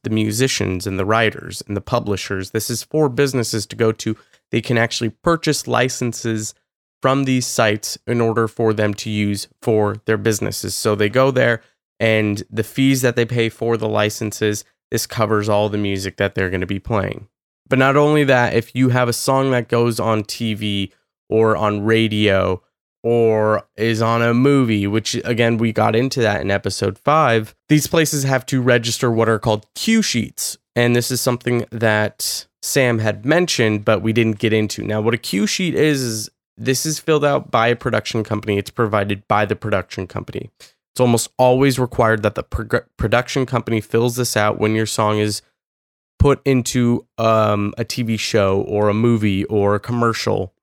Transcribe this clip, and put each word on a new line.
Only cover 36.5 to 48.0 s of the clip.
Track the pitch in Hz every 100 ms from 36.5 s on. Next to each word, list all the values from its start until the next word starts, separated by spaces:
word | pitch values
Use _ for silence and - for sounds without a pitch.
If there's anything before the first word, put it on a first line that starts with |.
| -
this | 113 127 156
is | 151
filled | - 151 143
out | 143 -
by | 117 117
a | 120
production | 127 110 - 117
company. | 107 107 107 101
It's | -
provided | - 110 104 101 101 -
by | 104
the | 104 104
production | 110 98 - - 92
company. | - - - - _
It's | - _ _ -
almost | 123 117 - -
always | 127 131 139 123
required | 123 - 113 110
that | 104 -
the |
prog-, | - - 110 120 - -
production | 110 120 127 143 123
company | 123 113 113
fills | - 113 123 120
this | 120 110
out | 104 -
when | 107 110
your | 107
song | - 107 107
is | 107 104 - _ _ _ _ _ _ -
put | 143 139 139
into, | 127 117 127 120 120 - -
um, | 113 110 107 104 101 -
a |
T | 113 -